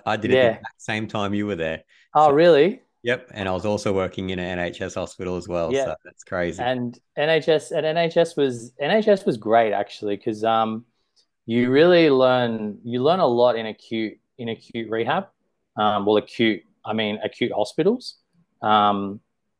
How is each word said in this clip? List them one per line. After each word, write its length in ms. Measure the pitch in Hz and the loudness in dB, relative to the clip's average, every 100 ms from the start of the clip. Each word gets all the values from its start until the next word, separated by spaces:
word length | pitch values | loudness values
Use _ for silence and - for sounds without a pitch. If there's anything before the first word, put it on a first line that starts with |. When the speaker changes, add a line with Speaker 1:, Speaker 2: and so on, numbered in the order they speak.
| 107 | -4
Speaker 1:
I 100 | 107 | -2
did 160 | 110 | 2
it 40 | 131 | 4
Speaker 2:
Yeah. 80 | |
Speaker 1:
the 140 | 120 107 | 2 0
exact 220 | - - | -10 -16
same 260 | - 110 107 | -8 -6 -6
time 240 | 107 101 | -4 -4
you 120 | 101 104 | -2 -4
were 120 | 90 | -4
there. 260 | 80 80 - _ _ | -4 -6 -12 _ _
Speaker 2:
Oh, 160 | 151 151 | 2 4
Speaker 1:
So 40 | |
Speaker 2:
really? 480 | 143 175 143 170 254 _ _ | 6 6 6 4 0 _ _
Speaker 1:
Yep, 280 | 117 123 - | -4 -4 -6
and 160 | 107 95 | -6 -4
I 20 | |
was 140 | 92 104 | -2 -2
also 260 | 104 107 | -2 0
working 380 | 95 92 - 95 | -2 -2 -4 -6
in 100 | 92 | -6
an 200 | 90 90 | -6 -4
N 60 | 87 | -6
H 120 | - | -6
S 160 | 92 98 | -8 -8
hospital 400 | 85 - 92 90 | -10 -8 -8 -6
as 140 | 87 | -6
well, 240 | 87 82 | -4 -2
Speaker 2:
Yeah. 100 | 135 | -2
Speaker 1:
so 120 | 131 78 - | -4 -8 -14
that's 180 | - | -20
crazy. 400 | - 92 87 82 | -10 -6 -6 -4
Speaker 2:
And 340 | 123 127 120 120 _ - | -4 -4 -6 -10 _ -4
N 120 | 151 | 0
H 200 | 160 160 | 0 2
S, 220 | 156 - | 0 0
and 140 | 165 156 | -4 -2
N 120 | 165 | -2
H 180 | 165 170 | 0 2
S 220 | 165 156 | 0 0
was, 340 | 135 120 117 - | -2 -2 -12 -8
N 120 | 143 | -2
H 180 | 214 214 | 0 2
S 160 | 196 214 | 2 0
was 100 | 120 | -4
great, 380 | 107 113 110 | 2 4 4
actually, 420 | 101 101 - 104 101 | 0 -4 -6 -6 -4
'cause, 300 | 120 107 110 | -4 -2 0
um, 400 | 113 110 110 120 _ _ _ _ _ - | 0 0 -4 -12 _ _ _ _ _ -4
you 240 | 117 123 | 0 2
really 400 | 135 170 175 160 | 4 6 6 6
learn, 720 | 131 127 127 120 113 107 98 120 | 6 4 4 0 -4 -8 -10 -6
you 180 | 123 | -2
learn 160 | 139 185 | 0 2
a 80 | 151 | 2
lot 300 | 120 123 113 | 4 2 2
in 80 | 110 | -6
acute, 520 | 107 - 113 107 - _ - | -10 -8 -6 -6 -8 _ -12
in 100 | 113 | -10
acute 420 | 110 - 120 110 | -10 -10 -10 -6
rehab, 380 | 110 113 170 196 _ _ _ _ - | -4 -2 -2 -6 _ _ _ _ -2
um, 300 | 107 104 101 | 0 0 2
well, 100 | 104 | 2
acute 480 | - - 113 92 - _ - | 0 0 0 0 -8 _ -8
I 80 | |
mean, 260 | 110 107 104 | -4 -4 -4
acute 280 | 104 - 120 | -6 -4 -4
hospitals. 640 | 98 104 - 175 247 - - _ _ _ _ | -2 -4 -2 -2 -2 -8 -20 _ _ _ _
Um, 600 | 113 107 104 101 98 104 - _ _ _ | 0 4 4 0 -4 -10 -16 _ _ _